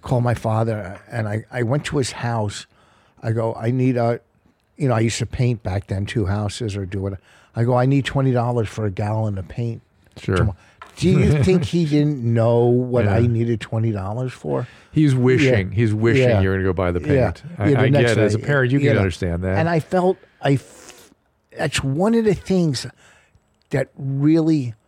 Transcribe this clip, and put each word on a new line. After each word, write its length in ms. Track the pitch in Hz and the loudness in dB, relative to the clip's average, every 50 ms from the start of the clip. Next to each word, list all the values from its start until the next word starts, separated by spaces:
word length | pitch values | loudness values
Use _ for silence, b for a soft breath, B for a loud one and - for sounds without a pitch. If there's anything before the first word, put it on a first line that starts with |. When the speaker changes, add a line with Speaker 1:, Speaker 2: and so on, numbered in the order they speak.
| - | -4
Speaker 1:
called 220 | - 135 123 120 | -2 -2 0 0
my 100 | 123 117 | 0 -2
father, 640 | - - 113 110 110 113 113 110 107 101 90 98 - - - | -2 -2 -2 -2 0 0 -2 -4 -6 -8 -12 -14 -16 -18 -12
and 180 | - 120 107 104 | -8 -6 -6 -4
I, 160 | 104 110 110 _ | -4 -6 -8 _
I 120 | - 127 120 | -6 -4 -2
went 200 | 110 131 151 - | -2 -2 -4 -4
to 120 | - - 147 | -4 -4 -4
his 140 | 131 - - | -4 -4 -6
house. 540 | - - 117 117 113 107 104 - - - b b b b b b b b b b b - | -8 -6 -4 -4 -2 -4 -4 -6 -10 -16 b b b b b b b b b b b -6
I 100 | 117 113 | -4 -4
go, 220 | 113 113 113 113 | -2 -2 -4 -4
"I 160 | - 110 117 | -4 -2 -2
need 260 | 123 131 127 131 127 120 | 0 2 0 0 2 2
a," 220 | 117 117 120 117 _ _ _ _ _ _ _ _ _ _ _ | 0 0 0 -2 _ _ _ _ _ _ _ _ _ _ _
you 120 | - 151 131 | -4 -2 0
know, 60 | 120 | 2
I 60 | 110 | 2
used 180 | 113 117 104 - | 2 0 0 -2
to 80 | 117 | -6
paint 360 | - - - 127 123 123 101 _ | -8 -4 -2 0 0 0 -2 _
back 260 | 92 90 101 - - | -6 -6 -6 -4 -4
then, 180 | 110 95 101 | -6 -6 -4
two 200 | 104 - 123 104 | -4 -2 -2 -2
houses 500 | 87 98 104 107 101 - - 123 110 98 | -2 -2 -2 -4 -6 -6 -6 -8 -6 -6
or 100 | 101 98 | -6 -8
do 200 | 90 95 98 95 98 | -6 -6 -6 -6 -6
it. 60 | 98 92 b b b b b b b | -8 -10 b b b b b b b
I 100 | 113 117 | -2 0
go, 100 | 117 127 | 2 2
"I 80 | 123 123 | 2 2
need 180 | 131 139 139 123 | 2 2 2 0
twenty 260 | - - 143 135 135 123 | 0 -2 0 0 2 2
dollars 360 | 120 117 120 120 120 110 98 | 0 0 0 -2 -2 -4 -4
for 180 | - - 110 | -4 -4 -6
a 40 | 104 | -4
gallon 460 | 92 - 107 104 107 110 110 107 101 | -4 -4 -4 -4 -2 -2 -2 -4 -4
of 120 | 98 92 - | -6 -10 -10
paint 340 | - - 120 117 113 - _ _ _ _ _ _ _ | -8 -8 -6 -6 -6 -8 _ _ _ _ _ _ _
Speaker 2:
Sure. 200 | - - - 98 | -12 -4 -2 0
Speaker 1:
tomorrow." 200 | 90 110 107 98 b b b b b b - - | 2 2 0 -2 b b b b b b -20 -8
Do 120 | - 139 170 | -2 2 2
you 340 | 190 147 127 - 147 151 127 | 4 4 4 4 4 4 4
Speaker 2:
<laughs> 20 | |
Speaker 1:
think 200 | 190 185 180 - | 4 2 2 0
he 200 | - - 175 170 | 0 0 -2 0
didn't 360 | 151 147 147 147 147 151 135 117 | 2 2 2 2 2 0 -2 -2
know 420 | 117 117 117 110 117 117 120 120 | 0 2 2 2 4 4 4 4
what 380 | 120 120 123 127 127 120 123 113 | 4 4 2 0 0 0 0 2
Speaker 2:
Yeah. 100 | 104 101 | 2 2
Speaker 1:
I 100 | 117 120 | 2 2
needed 340 | 123 120 113 117 117 117 110 | 2 2 0 0 0 -2 -4
twenty 300 | - - - 113 113 117 110 | -4 -6 -4 -2 -2 -2 -2
dollars 400 | 98 92 95 107 120 131 127 - | -4 -4 -6 -6 -6 -8 -8 -10
for? 340 | - - 151 143 135 123 B B B B B B | -10 -8 -6 -4 -4 -6 B B B B B B
Speaker 2:
He's 220 | 156 156 147 131 | 2 4 4 4
wishing. 540 | 127 123 127 127 123 - 131 127 110 95 92 | 4 4 4 4 4 4 4 4 2 2 -2
Speaker 1:
Yeah. 60 | 101 | 0
Speaker 2:
He's 180 | 104 120 110 104 | 0 2 2 2
wishing 340 | 107 110 117 139 135 127 123 | 2 2 2 4 4 4 4
Speaker 1:
Yeah. 120 | 117 101 | 4 4
Speaker 2:
you're 140 | 95 95 95 | 4 2 0
gonna 100 | 95 92 | 0 0
go 80 | 95 92 | 0 0
buy 200 | 82 92 90 87 | 0 0 0 0
the 80 | 90 | -2
Speaker 1:
Yeah. 300 | - 151 143 135 123 101 85 | 0 0 2 2 2 0 -2
Speaker 2:
paint. 100 | - - - - - | -6 -12 -18 -8 -2
I, 100 | - - | 0 2
Speaker 1:
Yeah, 60 | 143 | 2
the 40 | 127 | 4
Speaker 2:
I 80 | - - | 4 4
Speaker 1:
next 120 | - 113 117 120 | 4 4 4 4
Speaker 2:
get 100 | 113 104 | 4 4
it. 40 | 107 | 2
As 100 | 104 104 | 2 2
a 40 | 110 | -2
Speaker 1:
day, 60 | 107 | -2
Speaker 2:
parent, 280 | - 147 143 131 123 131 | 0 0 0 2 2 2
you 60 | 143 | 2
Speaker 1:
you 80 | 135 | 2
Speaker 2:
can 80 | 123 113 | 2 2
Speaker 1:
know. 60 | 104 | 2
Speaker 2:
understand 420 | 98 95 87 - - 90 85 85 90 | 2 0 0 -2 -4 -4 -4 -2 -2
that. 140 | 92 92 101 | -2 0 0
Speaker 1:
And 100 | 160 165 | 0 0
I 120 | 170 165 | 0 -2
felt, 360 | - - - 180 175 180 190 - - _ _ _ - | -4 -2 -2 0 2 0 0 -2 -8 _ _ _ -2
I 120 | 139 143 | 0 0
f-, 560 | 131 - - - - - - - - - - _ _ _ _ _ _ _ _ - | 0 -2 -6 -20 -20 -20 -20 -20 -20 -20 -20 _ _ _ _ _ _ _ _ -10
that's 260 | - 165 156 - - - | -6 -6 -4 -4 -4 -4
one 300 | 139 135 147 185 220 233 | -2 -2 0 0 2 2
of 100 | 233 226 | 2 2
the 100 | 214 180 | 2 0
things 520 | 147 - - 190 185 175 160 135 117 - 123 - b b b b b b b b b b _ _ _ _ _ | -2 -2 -2 0 2 2 0 0 -4 -6 -10 -16 b b b b b b b b b b _ _ _ _ _
that 180 | - 135 135 - _ | -4 -4 -4 -4 _
really 800 | - 139 135 135 135 143 151 160 165 160 160 160 151 131 120 110 _ _ | -10 -8 -6 -4 0 2 2 4 4 4 2 0 0 0 -4 -10 _ _